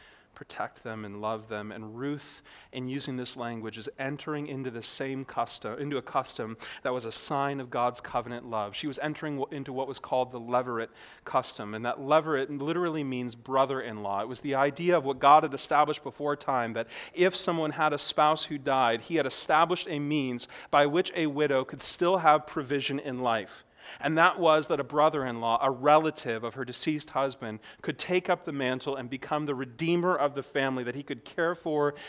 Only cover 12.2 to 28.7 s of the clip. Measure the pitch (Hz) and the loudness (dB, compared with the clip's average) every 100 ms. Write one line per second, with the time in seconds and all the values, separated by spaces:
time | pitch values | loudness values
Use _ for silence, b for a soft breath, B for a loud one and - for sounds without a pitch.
12.2 | 156 139 135 143 143 170 175 156 135 127 | 4 0 -2 -4 -4 -2 -2 -2 -4 -4
13.2 | 123 117 117 135 135 131 117 107 101 98 | -6 -8 -2 2 2 0 -6 -6 -4 -2
14.2 | 113 123 147 135 143 151 175 175 135 131 | -4 -6 -2 2 2 2 2 2 2 4
15.2 | 143 156 156 131 - 147 147 151 135 - | 10 10 8 -2 0 2 2 0 -8 -6
16.2 | 147 147 - 131 117 113 113 B B 170 | -4 -2 0 0 0 -4 -6 B B 2
17.2 | 185 - - 165 156 160 151 143 - - | 4 4 2 2 0 2 0 2 0 4
18.2 | 151 156 - 147 135 135 120 117 117 160 | 6 4 0 -4 0 4 4 2 0 0
19.2 | 135 - - 156 170 180 202 147 147 151 | 0 -2 4 4 4 2 -2 -4 0 0
20.2 | 131 123 - B B 143 143 165 185 175 | 0 -4 -6 B B 4 6 4 0 0
21.2 | 156 143 151 135 131 135 - - 175 185 | -2 2 2 2 0 -4 -4 0 2 6
22.2 | 160 151 151 160 131 143 135 139 151 127 | 6 6 4 -6 -2 -2 0 -4 -4 -2
23.2 | 123 113 92 - - B B B 147 160 | 0 0 -2 -12 -20 B B B 0 6
24.2 | 175 165 165 156 151 151 123 143 156 156 | 6 6 6 6 4 -2 0 4 4 4
25.2 | 131 117 117 117 139 123 139 151 160 147 | -2 -2 0 2 2 2 6 6 6 -2
26.2 | 127 113 117 131 123 123 165 151 - 135 | -4 -4 -4 -8 -8 -2 -2 -2 -2 -2
27.2 | 139 120 113 107 B B - 143 - 180 | -2 -2 -8 -10 B B -8 -6 -2 0
28.2 | 180 175 - 143 127 | 2 -2 -2 -2 -2